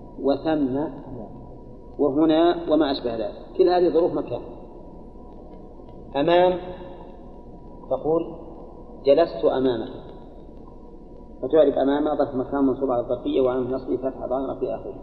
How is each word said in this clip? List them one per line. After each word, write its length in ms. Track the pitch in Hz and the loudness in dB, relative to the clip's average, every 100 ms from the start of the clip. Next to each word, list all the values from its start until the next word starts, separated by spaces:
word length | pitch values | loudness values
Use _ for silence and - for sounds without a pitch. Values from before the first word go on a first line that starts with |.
| - - | -16 -4
وثم. 580 | 135 139 160 156 135 131 156 - - - - - - - - - - - | 0 0 2 2 2 0 -4 -6 -12 -12 -12 -14 -16 -16 -16 -16 -16 0
وهنا 720 | 139 135 160 160 170 175 156 | 2 4 6 6 6 4 2
وما 200 | 156 147 | 4 4
أشبه 240 | 135 123 113 | 2 -2 -2
ذلك. 200 | 104 - - - | -4 -6 -14 6
كل 120 | 180 | 8
هذه 240 | 180 175 | 8 6
ظروف 200 | 151 170 | 6 4
مكان. 280 | 151 - 120 - - - - - - - - - - - - - - - - - 139 | 2 -4 -6 -8 -14 -16 -16 -16 -16 -16 -18 -18 -18 -16 -16 -16 -16 -18 -16 -6 0
أمام 440 | 151 175 180 180 - - - - - - - - - - - - - | 4 6 6 4 -4 -12 -12 -14 -16 -16 -16 -16 -16 -18 -16 -16 -6
تقول: 460 | 131 143 160 165 - - - - - - - - | -4 2 0 0 -8 -14 -16 -16 -18 -18 -4 4
"جلست 400 | 143 170 - 147 | 6 6 2 0
أمامك"، 480 | 131 131 120 110 - - - - - - - - - - - - - - - | 2 2 0 -4 -10 -14 -16 -16 -16 -16 -16 -16 -18 -18 -18 -18 -18 -18 -8
فتعرف 340 | 131 156 143 135 | 2 6 6 6
أمام 400 | 139 143 151 147 | 2 2 0 0
ظرف 180 | 139 127 | 0 -2
مكان 280 | 131 139 | -2 2
منصوب 280 | 135 127 135 | 2 2 0
على 100 | 120 | 0
الظرفية 400 | 117 151 147 147 | 0 -2 0 2
وعلامة 340 | 127 127 120 131 | 2 2 -2 -4
نصبه 220 | - 123 | -2 -2
فتحة 300 | 127 127 123 | -2 -4 -4
ظاهرة 320 | 127 135 - | -2 -4 -4
في 160 | 123 110 | -4 -4
آخره. 200 | 110 92 | -8 -12